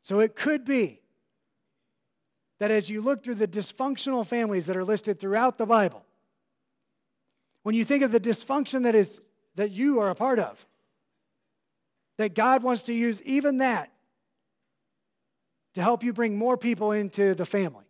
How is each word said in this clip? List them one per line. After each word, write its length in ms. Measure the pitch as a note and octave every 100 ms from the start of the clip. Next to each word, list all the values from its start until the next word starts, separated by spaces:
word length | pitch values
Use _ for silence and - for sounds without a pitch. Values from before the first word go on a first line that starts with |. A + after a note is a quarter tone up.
So 200 | - G3
it 140 | A3
could 300 | G#3+ C#4 D4+
be 380 | B3 C4+ F#3+ - _ _ _ _ _ _ _ _ _ _ _ _ _ _ _ _
that 120 | G#3
as 180 | A3 G3
you 140 | G#3+
look 200 | A3+ C#4
through 120 | B3
the 120 | A3+ G#3
dysfunctional 760 | F#3 G3 - C4 C#4 - B3+ A3
families 380 | A#3+ A3 G3
that 120 | D#3 F#3
are 60 |
listed 340 | F#3 G#3 G#3+ F#3+
throughout 400 | G3 G#3 B3+ -
the 80 | A3
Bible, 400 | A3+ G3 - _ _ _ _ _ _ _ _ _ _ _ _ _ _ _ _
when 100 | G#3
you 100 | A3+
think 180 | A3 C#4
of 100 | C4+
the 80 | A3+
dysfunction 640 | G#3 G#3+ - C#4 C#4+ C4+
that 100 | B3
is, 260 | A3 G3 - _ _ _ -
that 140 | G#3
you 280 | F#3+ C#4 C4+
are 80 | G3+
a 60 |
part 240 | F3 B3 B3
of, 280 | C#3+ G2+ - _ _ _ _ _ _ _ _ _ _ _ _ _ _ -
that 180 | G#3+
God 280 | F3+ A#3 C4+
wants 220 | B3 A#3+
to 100 | -
use 260 | A#3 A#3+ G#3
even 360 | - C4+ C#4+ C4
that 340 | C4 G#3+ - _ _ _ _ _ _ _ _ _ _ _ _ _ _ _ _ _ _
to 80 | -
help 200 | F#3 A#3+
you 120 | A#3+
bring 240 | A3+ A#3 G3+
more 180 | A#3 B3+
people 360 | A#3+ G#3 G#3+
into 420 | G#3 G3+ - G3
the 100 | F3+
family. 400 | F3+ G3+ F#3 C3+ _